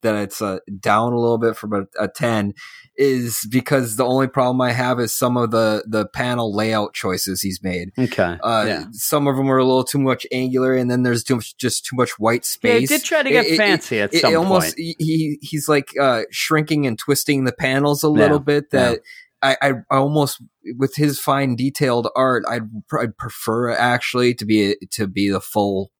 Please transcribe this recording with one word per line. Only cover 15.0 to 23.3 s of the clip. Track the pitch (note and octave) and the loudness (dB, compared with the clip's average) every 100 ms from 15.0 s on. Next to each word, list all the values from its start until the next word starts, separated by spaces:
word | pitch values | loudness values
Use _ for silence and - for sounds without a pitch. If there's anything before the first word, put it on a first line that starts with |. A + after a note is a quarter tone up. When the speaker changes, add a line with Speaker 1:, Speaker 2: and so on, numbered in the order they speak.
| D#3 D#3+ D#3 D3 | 0 0 0 -4
Speaker 1:
he's, | D3+ D#3 C#3+ | -6 -6 0
like, | D3 C3+ - | 0 0 0
uh, | C#3 A#2 G#2+ | 2 2 -2
shrinking | - - D#3 D3+ D3+ C#3 | -6 0 0 2 0 0
and | A2 | -2
twisting | - C#3 - C#3+ | -2 0 2 0
the | B2+ | 0
panels | A#2+ C3 C3+ C#3+ C#3+ | -2 -2 2 2 2
a | D#3 | 2
Speaker 2:
Yeah, | |
Speaker 1:
little | D3+ D3 D3 | 4 4 4
bit | C3+ D3 D3 | 2 0 0
Speaker 2:
yeah. | C3+ B2 | 2 2
Speaker 1:
that | A#2 - - - _ | 0 -8 -20 -20 _
I, | C3+ C3 | 0 2
I, | C#3 B2+ - | 0 0 0
I | C3+ | 0
almost, | C#3 D3+ C#3+ - - _ - A#2+ | 2 2 0 -2 -14 _ -14 -2
with | C3+ - | -2 2
his | D3 C#3 | 0 0
fine | - C#3 C#3 A#2 | 0 0 0 0
detailed | C3 - C#3+ A#2+ A#2 - | -2 0 2 2 0 0
art, | C3 B2 - | 2 2 -2
I'd | A#2+ A2 A2 - | -6 -6 -12 -6
pr-, | C#3+ | -4
I'd | A#2 - | -4 -6
prefer | A#2+ | -14